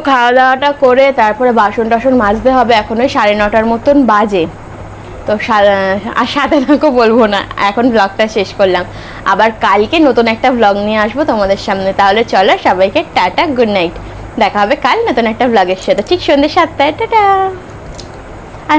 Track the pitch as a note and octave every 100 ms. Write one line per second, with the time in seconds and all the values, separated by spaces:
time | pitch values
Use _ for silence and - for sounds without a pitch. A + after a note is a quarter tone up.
0 | C#4+ B3+ A#3+ B3+ B3+ C4 C#4+ C#4+ B3+ C4+
1 | C4+ C4 G#3+ G#3+ B3+ A3+ G3+ A#3 A3 A3+
2 | C4 B3+ G3+ G#3+ A#3+ C4 A#3+ A3 G#3+ A3+
3 | C#4 C4+ G#3 G#3 G#3 A3 A3+ A#3 C#4+ C#4+
4 | A#3 G#3 A3 G3 E3 - - - - -
5 | - - - G#3+ - G#3+ G3+ G3 F#3+ G3
6 | G#3+ - A#3+ C#4+ C#4 D4+ C4 D4 D4+ B3
7 | A3+ A#3 G#3+ G3+ - - G3+ G3+ B3 A3+
8 | G3 - A3 A3 F#3+ - F#3+ F3+ F#3 -
9 | - - - F#3+ A3 A3 G#3+ G#3 A3 E4
10 | D4 A#3+ A3+ A3+ B3+ B3 G3+ G3+ G#3 G#3+
11 | G#3+ B3 D#4 A3 F#3+ G3 - G3 F#3+ G3
12 | G3 G#3+ A3+ G#3 G#3+ F#4 C4+ F#3 G3 D4
13 | D#4+ A#3 F#3 - D#4+ B3 A3 G3 E3+ -
14 | - - - - G3 G#3 G3+ D4+ B3 G4+
15 | A4+ A#3+ A3+ A3 B3 A3 F3+ F#3+ - F#3+
16 | - F4 - C#4+ D4 F4+ D#4+ - C#4+ D4+
17 | A4+ A4+ G4+ G4 F#4+ F#4 - - - -
18 | - - - - - - -